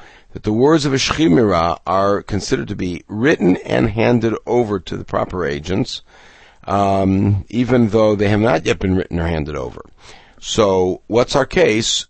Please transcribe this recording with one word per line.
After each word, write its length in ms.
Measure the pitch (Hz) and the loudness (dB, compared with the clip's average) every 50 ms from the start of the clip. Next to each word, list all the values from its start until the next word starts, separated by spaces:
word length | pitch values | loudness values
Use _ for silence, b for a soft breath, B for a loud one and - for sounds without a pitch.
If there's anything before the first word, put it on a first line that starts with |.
| B B B B B B | B B B B B B
that 120 | - - - | -14 -8 -4
the 100 | 107 107 | -2 2
words 320 | 110 127 147 165 160 135 | 4 4 4 4 4 2
of 80 | 151 135 | 0 0
a 40 | |
Shchimira 800 | 131 - - - 147 160 170 165 143 113 101 90 82 82 85 82 - - | 0 -2 -2 0 0 2 4 4 4 4 4 2 2 0 0 -2 -4 -4
are 360 | - 90 98 98 101 101 92 | -2 0 0 2 0 0 -2
considered 480 | 82 - 104 98 - - 131 131 139 87 | -4 -4 -6 -4 -2 -2 -4 -4 -4 -6
to 80 | 104 | -8
be 260 | 98 98 92 87 - - - | -6 -6 -6 -6 -8 -10 -10
written 480 | 98 107 117 151 - - - 175 185 | -6 0 2 2 2 2 2 2 2
and 320 | - - - - 123 127 110 | 0 -2 -2 0 0 0 0
handed 460 | 101 113 110 117 123 117 107 113 107 - - | 0 0 2 2 2 2 0 -2 -4 -4 -4
over 340 | - 113 123 120 104 104 92 | -2 0 0 0 0 -2 -6
to 160 | - - 95 | -6 -8 -10
the 100 | 95 95 | -10 -8
proper 400 | - - 107 117 - - 90 85 | -6 -4 -4 -4 -4 -6 -4 -4
agents, 560 | 71 73 73 76 87 92 107 143 - - - b b b b b b b b b b b b b | -4 -4 -6 -6 -4 -4 -4 -4 -4 -8 -16 b b b b b b b b b b b b b
um, 800 | - 98 101 101 98 98 98 98 95 95 98 104 101 101 95 - - | -4 -2 0 0 2 2 2 2 2 2 2 2 2 0 0 -2 -4
even 400 | - 120 127 113 127 123 117 104 | -2 -2 0 2 2 2 2 2
though 260 | 98 113 107 107 107 | 2 2 2 2 2
they 140 | 98 104 101 | 2 2 2
have 100 | 107 104 | 2 2
not 260 | 110 120 156 160 160 | 2 2 2 0 0
yet 140 | - 110 85 | -2 -2 -2
been 160 | - 95 92 | 0 0 0
written 240 | 95 - - - 85 | 0 -2 -2 -4 -4
or 80 | 82 | -2
handed 300 | 82 82 78 73 73 73 | -2 -2 -4 -4 -6 -6
over. 260 | 69 64 62 - - - - - B B B B B B B B B | -8 -8 -10 -12 -16 -20 -20 -20 B B B B B B B B B
So, 640 | - - - 113 107 98 95 92 92 92 90 - _ | -10 -4 0 2 2 4 4 2 2 0 -2 -4 _
what's 280 | - 101 117 123 - - | -2 0 0 0 2 0
our 100 | 143 135 | 0 0
case? 640 | - - 185 170 127 107 110 113 - - - - | 0 2 2 2 2 2 0 -2 -2 -4 -4 -6